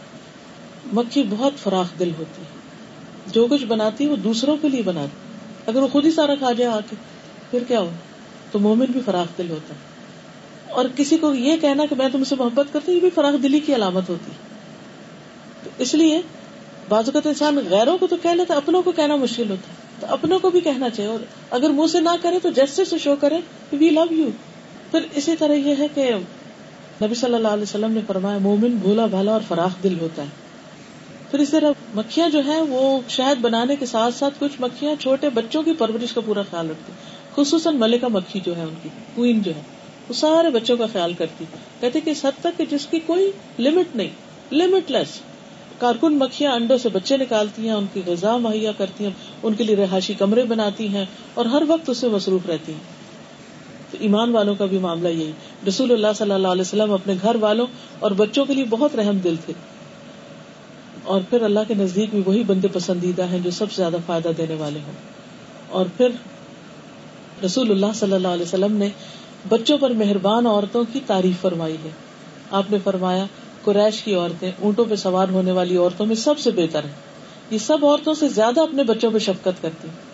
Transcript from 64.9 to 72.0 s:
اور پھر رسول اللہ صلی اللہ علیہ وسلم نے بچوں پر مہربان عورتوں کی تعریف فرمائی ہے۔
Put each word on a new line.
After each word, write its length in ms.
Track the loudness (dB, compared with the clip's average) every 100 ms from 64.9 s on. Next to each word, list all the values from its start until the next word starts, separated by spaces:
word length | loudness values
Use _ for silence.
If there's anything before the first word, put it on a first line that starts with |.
| -16 -18 -20 -20 -20 -20 -20 -8
اور 160 | -4 -4 2
پھر 100 | 0 0 -10 -20 -20 -20 -20 -20 -20 -20 -20 -20 -20 -6 -4
رسول 260 | 0 2
اللہ 140 | 2 2 0
صلی 180 | 0
اللہ 140 | 0 0
علیہ 180 | -2 -2
وسلم 300 | 0 0 0
نے 140 | -2 -4 -14 -20 -20 -18 0
بچوں 280 | 0 2 2
پر 120 | 2
مہربان 580 | 2 2 2 2 4 4
عورتوں 360 | 2 2 0 -2
کی 60 | -4 -2
تعریف 340 | 2 2 2
فرمائی 340 | -2 -2 -4 -6
ہے۔ 60 | -10 -14